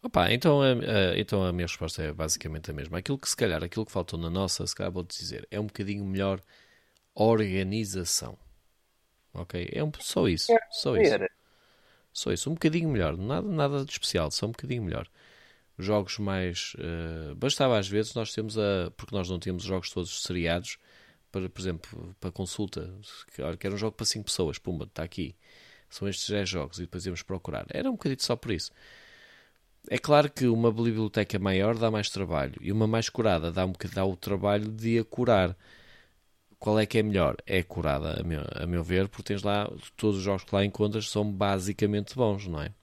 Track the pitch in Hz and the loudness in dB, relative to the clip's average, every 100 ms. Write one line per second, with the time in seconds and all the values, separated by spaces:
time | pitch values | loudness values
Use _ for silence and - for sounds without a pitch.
0 | 247 - 90 117 165 143 135 123 - 110 | 0 2 4 6 6 6 6 4 4 4
1 | 92 92 101 101 92 87 85 - 82 - | 4 2 2 2 2 0 -2 -4 -6 -4
2 | 78 78 80 - - 78 78 73 76 82 | -6 -2 -2 -2 -4 -8 -8 -8 -6 -6
3 | 92 135 - - 110 80 90 - 110 98 | -2 -4 -2 0 2 2 -2 -4 -4 -4
4 | 87 85 85 90 95 - 95 - 95 90 | -4 -4 -2 0 0 -2 -4 -4 -4 -4
5 | 87 - 87 - - 101 104 - 98 101 | -8 -8 -8 -10 -8 -6 -6 -6 -4 -4
6 | 98 95 98 95 - _ _ _ _ _ | -2 0 0 0 -6 _ _ _ _ _
7 | _ - 110 113 104 95 95 107 104 95 | _ 2 4 6 4 0 0 -2 -2 -4
8 | 87 - 57 - - _ _ _ _ _ | -2 -2 -4 -14 -20 _ _ _ _ _
9 | _ _ _ - 85 90 87 - 151 151 | _ _ _ -12 -6 -6 -4 -2 -4 -4
10 | - - 185 160 - 226 220 - - 220 | -4 2 2 2 4 4 4 -4 0 6
11 | 190 107 - _ _ _ _ _ _ _ | 6 6 0 _ _ _ _ _ _ _
12 | _ - - 95 - 165 160 165 165 123 | _ -8 -2 -2 -2 2 2 2 0 2
13 | 82 85 101 151 214 165 143 143 139 - | 2 0 -2 -2 -2 0 0 0 -4 -4
14 | - - 78 - 104 120 131 123 98 - | -2 0 0 -2 -4 -6 -6 -4 -2 -4
15 | - _ - - - _ _ - 95 104 | -6 _ -20 -20 -20 _ _ -8 0 0
16 | 92 - 101 95 92 85 - - 82 82 | 0 -4 -2 0 -2 -2 -8 -8 -6 -6
17 | 82 82 78 71 135 - 135 113 95 101 | -6 -6 -8 -4 -2 2 4 4 2 0
18 | 107 120 110 - 110 110 104 98 87 - | 0 -4 -6 -4 -4 0 2 2 -2 -6
19 | - 101 90 90 92 92 90 95 90 - | -6 -4 -2 -4 -2 -4 -2 -4 -4 -6
20 | 85 - - 90 82 85 - - _ - | -6 -6 -4 0 2 2 0 -12 _ -20
21 | - _ _ 98 92 - 92 82 - 78 | -20 _ _ -6 -6 -4 -4 -4 -8 -14
22 | 82 95 92 - 92 - 101 - 90 95 | -14 -10 -10 -6 -8 -4 -6 -4 -10 -12
23 | 104 - - - 71 85 101 101 110 - | -18 -20 -18 -8 -6 -4 -4 -2 -4 -2
24 | 110 107 101 - 85 - - 85 76 - | -4 -2 -4 -2 0 -2 -6 -6 -6 -8
25 | 85 - 78 - _ - - - _ - | -8 -6 -8 -8 _ -20 -20 -20 _ -6
26 | 98 95 - 104 92 90 76 - 87 90 | -6 -4 -2 -2 0 -2 -6 -8 -8 -6
27 | 90 85 - 95 - 69 - - 269 233 | -6 -8 -6 -8 -6 -8 -6 -4 -2 -2
28 | 143 131 - 117 120 90 - _ - - | -2 -2 0 -2 -2 -4 -4 _ -20 -20
29 | - - - - _ _ _ _ - 107 | -20 -20 -20 -20 _ _ _ _ -4 -4
30 | - 147 143 - 127 113 117 110 117 110 | 6 6 6 2 2 4 4 4 0 0
31 | 110 113 101 101 98 95 101 117 113 107 | 0 0 0 0 2 4 4 4 2 2
32 | 101 98 92 78 67 - - 104 110 113 | -2 -4 -2 0 -2 -4 -2 2 4 2
33 | 113 - 110 87 85 87 92 92 - 95 | 0 2 4 4 2 0 0 -2 -6 0
34 | 95 90 - 98 101 104 107 110 113 117 | 0 0 -4 0 2 2 0 -4 2 2
35 | 113 - 123 104 90 90 - - - - | 0 0 4 6 4 0 -14 -20 -20 -20
36 | _ _ _ _ _ _ - 107 107 110 | _ _ _ _ _ _ 2 2 4 4
37 | 107 98 78 58 - 92 85 - 78 69 | 4 4 4 2 0 0 0 -2 0 0
38 | 80 - 85 78 73 - 82 87 82 92 | 0 -2 -2 -4 -4 -6 -2 -2 2 2
39 | 98 - - 101 101 101 104 - - - | 2 -2 -6 -2 0 0 0 -6 -16 0
40 | 107 98 95 98 - 101 101 - 107 110 | 2 2 2 0 2 2 2 2 0 2
41 | 104 104 104 98 101 98 92 101 104 104 | -2 0 0 2 2 2 0 2 2 2
42 | 98 131 117 98 98 80 73 - | -2 0 0 0 -4 -4 -6 -8